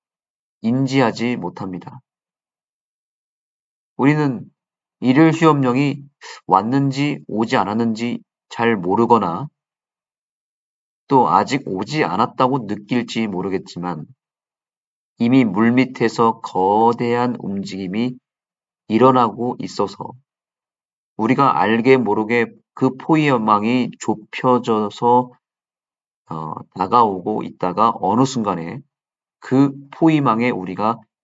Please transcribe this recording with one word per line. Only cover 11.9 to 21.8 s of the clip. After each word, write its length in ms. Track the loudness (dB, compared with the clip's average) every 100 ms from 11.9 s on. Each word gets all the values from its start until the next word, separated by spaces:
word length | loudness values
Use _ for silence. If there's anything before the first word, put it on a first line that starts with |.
| -2
않았다고 600 | -2 0 -2 0 0 0 -6
느낄지 580 | -10 -6 -6 -4 -4 -4
모르겠지만 800 | -4 -4 -6 -8 -10 -8 -8 -12 _ _ _ _ _ _ _ _ _ _ -4
이미 260 | 2 4
물밑에서 960 | 4 2 2 2 0 0 -2 2 0 0
거대한 960 | -6 -2 2 4 2 2 -2 -2 -2 -4
움직임이 760 | -8 -8 -8 -10 -8 -4 -4 -6 _ _ _ _ _ _ -2
일어나고 680 | 4 6 6 2 -2 -8 -8
있어서 520 | -8 -6 -6 -6 -16 -18 _ _ _ _ _ _ _ _ _ -4
우리가 440 | 0 2 2 2
알게 360 | 2 2